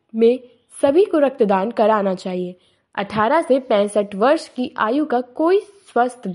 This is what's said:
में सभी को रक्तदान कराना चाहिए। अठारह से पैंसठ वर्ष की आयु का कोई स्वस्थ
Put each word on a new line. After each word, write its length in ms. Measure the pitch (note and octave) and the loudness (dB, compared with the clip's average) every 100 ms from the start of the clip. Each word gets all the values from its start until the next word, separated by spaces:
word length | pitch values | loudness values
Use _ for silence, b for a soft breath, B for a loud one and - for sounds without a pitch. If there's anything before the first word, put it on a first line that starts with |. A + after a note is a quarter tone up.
| _ A3 | _ 2
में 240 | A3+ B3 b b b - | 2 2 b b b -2
सभी 240 | C#4 D4+ G4+ | 2 4 2
को 140 | D#4+ | 2
रक्तदान 520 | C#4 C4+ G3+ F#3+ G#3 | 0 2 0 0 -2
कराना 440 | A#3+ G#3 G#3+ G3 F#3 | 0 2 2 0 -4
चाहिए। 400 | F#3+ F3+ F3+ F3+ _ _ _ - | -6 -8 -8 -12 _ _ _ -10
अठारह 460 | G3+ G#3+ G#3+ D#4 | -6 -2 0 0
से 180 | E4 C4 | 2 0
पैंसठ 560 | C4 G#3+ G3+ G#3+ G3+ G3 | 0 0 0 -2 -4 0
वर्ष 320 | A#3+ D#4+ - | 0 0 -2
की 260 | - B3+ - | -10 -8 -4
आयु 280 | G#3+ C#4 D4+ | -2 -2 -2
का 160 | B3 | -4
कोई 380 | B3 - D#4+ G4 | -4 -2 0 0
स्वस्थ 600 | - _ _ A#3 B3 B3 F#3+ | -2 _ _ -2 -2 -4 -10